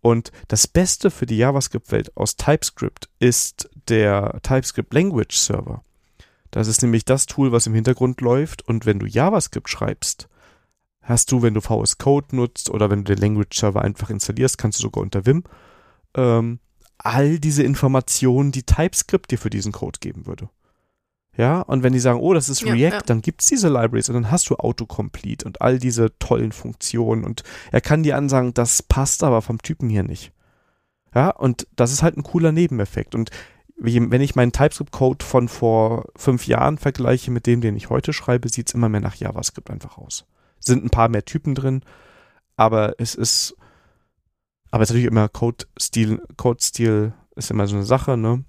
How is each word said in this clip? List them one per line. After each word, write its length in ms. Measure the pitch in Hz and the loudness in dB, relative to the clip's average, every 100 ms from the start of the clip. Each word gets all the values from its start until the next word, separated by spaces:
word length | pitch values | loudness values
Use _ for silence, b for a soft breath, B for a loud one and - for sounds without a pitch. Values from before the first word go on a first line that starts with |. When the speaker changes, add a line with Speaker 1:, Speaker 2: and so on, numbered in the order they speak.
Speaker 1:
Und 320 | 117 117 - B B | 4 2 -2 B B
das 180 | 110 - | -2 2
Beste 440 | 165 180 - 196 | 2 2 0 -2
für 140 | - | -2
die 140 | 123 110 | -4 2
JavaScript-Welt 760 | 123 139 - 117 - 107 - | 2 2 -2 -6 -2 -4 -4
aus 220 | - - - | -4 -4 -2
TypeScript 720 | - 156 - - - - - _ | 0 0 0 -6 -8 -8 -20 _
ist 500 | 120 120 - - - - - | 2 2 -2 -8 -16 -14 -2
der 500 | 113 104 101 101 - | 2 4 2 -2 -6
TypeScript 500 | - 131 127 - - | 0 0 0 -6 0
Language 420 | 135 190 139 - | 2 2 0 -2
Server. 480 | - - 101 - 113 _ _ b b b b b | -2 -2 -2 -4 -12 _ _ b b b b b
Das 180 | 107 110 | -4 0
ist 140 | 110 | 2
nämlich 240 | 120 113 - | 2 2 2
das 180 | 135 | 0
Tool, 280 | - - 135 | 0 0 2
was 140 | 117 113 | 2 2
im 60 | |
Hintergrund 480 | 110 117 127 127 123 | 0 2 2 0 0
läuft. 480 | 123 127 156 - - | 0 2 0 -8 -4
Und 160 | 113 | -2
wenn 140 | 110 101 | 0 0
du 80 | 101 | 0
JavaScript 640 | 107 160 208 - - - | 0 2 2 -2 -8 -10
schreibst, 580 | - - - - - - b b b b b b _ | -6 -6 -4 -8 -8 -14 b b b b b b _
hast 320 | - 117 - | -2 0 2
du, 80 | 127 | 2
wenn 140 | 117 | 2
du 80 | 107 | 0
V 200 | - 110 | -2 0
S 140 | 107 - | 0 0
Code 400 | - 143 143 131 | 2 2 0 -2
nutzt 320 | 120 - - | -2 -2 -4
oder 220 | 104 104 | 0 2
wenn 140 | 101 | 2
du 100 | 101 | 0
den 80 | 98 | 2
Language 360 | 101 107 104 - | 2 2 0 0
Server 220 | 107 101 | 0 2
einfach 300 | 101 104 104 | -2 -4 -6
installierst, 480 | 101 - 107 127 - | -6 -4 0 0 0
kannst 200 | 110 - | -2 0
du 40 | |
sogar 180 | 110 - | -4 -4
unter 240 | 98 101 | -4 0
Vim, 200 | 101 156 175 b b b b b b | 2 2 0 b b b b b b
ähm, 440 | - 123 117 117 120 _ _ _ _ | -2 2 2 0 -6 _ _ _ _
all 400 | - 127 143 160 | -2 2 2 2
diese 240 | 151 143 | 0 2
Informationen, 920 | 131 139 139 135 - - 131 127 143 | 2 2 2 2 0 0 2 2 2
die 120 | 131 | -2
TypeScript 680 | - - 170 - - 185 - | 0 2 2 -2 -2 -2 -2
dir 80 | 120 | -4
für 120 | 107 | -2
diesen 220 | 107 101 | -4 -6
Code 280 | 98 - - | -8 -10 -10
geben 260 | - - - | -12 -12 -14
würde. 240 | 92 104 _ _ _ _ _ _ _ _ - | -12 -14 _ _ _ _ _ _ _ _ 0
Ja, 260 | 120 170 | 0 2
und 200 | - 135 | 0 2
wenn 100 | 127 | 2
die 60 | 127 | 2
sagen, 220 | 127 120 | 2 2
"Oh, 120 | 139 | 2
das 160 | 175 135 | 2 0
ist 140 | 135 | -4
Speaker 2:
Ja, 100 | 220 | 0
Speaker 1:
React", 220 | 117 156 | 2 2
Speaker 2:
ja. 80 | 208 - | 0 0
Speaker 1:
dann 140 | 113 | 0
gibt's 260 | - - - | -2 0 0
diese 220 | 277 185 | 2 2
Libraries 400 | 127 117 113 110 | 2 2 0 0
und 60 | |
dann 160 | 120 107 | -2 0
hast 180 | 175 - | 0 0
du 60 | |
Autocomplete 880 | - - 120 117 - 104 - 104 113 | 0 -2 -4 -8 -8 -8 -8 -10 -8
und 160 | - - | -10 -2
all 200 | 123 131 | 0 2
diese 360 | 127 117 113 _ | 0 0 0 _
tollen 320 | - 117 113 | -2 0 0
Funktionen 720 | - 117 113 - 117 113 113 | -6 -12 -10 -6 -2 0 -2
und 180 | 98 113 B B B | -4 -10 B B B
er 80 | 123 | 0
kann 240 | - 151 | 2 2
dir 120 | 151 139 | 2 0
ansagen, 380 | 143 135 123 | 2 2 2
"Das 300 | 120 120 - | 0 0 0
passt 400 | - - 139 - | -2 -4 -2 0
aber 180 | 151 117 | 2 2
vom 180 | - 113 | 0 -8
Typen 300 | - 160 123 | -6 -6 -2
hier 140 | 107 | -2
nicht." 260 | 95 - - _ _ _ _ _ _ _ _ | -2 -8 -14 _ _ _ _ _ _ _ _
Ja, 180 | 120 156 | 0 0
und 360 | - 131 120 - | 2 -2 -2 -8
das 160 | - 120 | -2 0
ist 140 | 139 | 2
halt 120 | 160 156 | 0 0
ein 60 | |
cooler 300 | 143 175 165 | -4 0 2
Nebeneffekt. 640 | 156 175 123 101 - - 113 | 2 0 0 -4 -6 -6 -4
Und 140 | 113 B B B B - | -6 B B B B -4
wie, 360 | 117 120 120 | 0 2 4
wenn 80 | 123 | 2
ich 160 | 139 - | 2 2
meinen 160 | 123 | 0
TypeScript-Code 720 | - 147 - 147 - 131 135 | 4 0 0 -12 0 0 0
von 240 | - 127 120 | 0 0 0
vor 560 | - 117 113 110 113 - | -2 2 2 2 -2 -8
fünf 320 | - - 123 - | -4 0 0 0
Jahren 320 | 120 135 156 | 2 2 0
vergleiche 540 | 143 - 123 127 - | -4 -2 0 0 0
mit 160 | 120 - | -2 2
dem, 120 | 120 | 2
den 140 | 117 | 0
ich 160 | 107 - | -4 -4
heute 220 | 123 143 | -4 -2
schreibe, 360 | 147 - 123 120 | -6 -2 -2 -2
sieht's 240 | - 113 | -6 -6
immer 160 | 120 117 | 0 0
mehr 120 | 104 | 0
nach 160 | 104 - | -4 -6
JavaScript 540 | 101 - - - - | -8 -6 -8 -10 -14
einfach 280 | 101 - - | -14 -14 -20
aus. 280 | - - _ _ _ _ | -14 -16 _ _ _ _
Sind 240 | - 123 | 0 2
ein 60 | 117 | 2
paar 180 | 120 117 | 2 2
mehr 160 | 110 | 0
Typen 320 | - 151 - 131 | -4 -6 -4 -4
drin, 260 | 135 131 b b b b b b _ | -2 -4 b b b b b b _
aber 400 | - 110 110 107 - | 2 4 4 0 -2
es 180 | 117 - | -8 -4
ist, 400 | 117 - - - b b b b b b _ _ _ _ _ | -2 -2 -4 -10 b b b b b b _ _ _ _ _
aber 140 | 117 | 0
es 60 | 107 | 2
ist 40 | |
natürlich 160 | 117 120 | 2 2
immer 180 | 110 107 | 2 2
Code-Stil, 920 | - 120 - - - - 117 107 107 - - | 0 -4 -4 -16 -8 -4 0 0 -2 -6 -2
Code-Stil 760 | 127 120 - - 113 107 107 - _ | -2 0 -4 0 2 2 0 -6 _
ist 160 | - - | -14 -4
immer 160 | 107 101 | -2 0
so 80 | |
eine 100 | 101 | -2
Sache, 320 | 98 127 - 123 | 0 0 0 0
ne? 280 | 113 123 | 0 -2